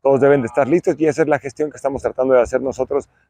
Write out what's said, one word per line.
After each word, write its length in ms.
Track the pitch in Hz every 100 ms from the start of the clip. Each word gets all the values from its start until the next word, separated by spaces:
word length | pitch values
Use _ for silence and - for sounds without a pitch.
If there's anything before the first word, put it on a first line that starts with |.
todos 180 | 135 135
deben 220 | 139 143
de 60 | 113
estar 200 | - 131
listos 280 | 165 - 147
y 80 | 156
esa 160 | 143
es 60 | 151
la 100 | 143
gestión 320 | 143 - 151
que 60 | -
estamos 260 | 139 135
tratando 320 | 117 - 131
de 80 | 127
hacer 180 | 113 127
nosotros 480 | 131 120 127 143 - _